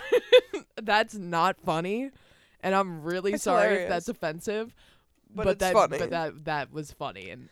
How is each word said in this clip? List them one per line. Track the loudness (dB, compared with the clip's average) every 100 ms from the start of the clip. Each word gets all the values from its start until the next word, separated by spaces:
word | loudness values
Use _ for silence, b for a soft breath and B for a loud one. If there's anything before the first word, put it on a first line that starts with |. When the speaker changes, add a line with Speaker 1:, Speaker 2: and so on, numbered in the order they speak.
| 0
Speaker 1:
<laughs> | 0 6 6 6 -6 -12 -10
That's | 0 2 2
not | -4 -4 0 0 0
funny. | -2 -2 -2 -4 -6 -12 b b b b
And | 0
I'm | 0 0 -4
really | -4 -2 -2
Speaker 2:
It's | -2
Speaker 1:
sorry | 2 4
Speaker 2:
hilarious. | 4 2
Speaker 1:
if | 0
that's | -4 -4
offensive. | -6 -6 -6 -6 -6 -6 -12 b b b _ _
Speaker 2:
But | -4
Speaker 1:
But | 0
Speaker 2:
it's | 0
Speaker 1:
that, | 4
Speaker 2:
funny. | 6 4 2
Speaker 1:
but | -2
that, | -2 -4 -6
that | -4 -4 -4
was | -8 -12
funny, | -10 -10 -10 -14
and | -16 -18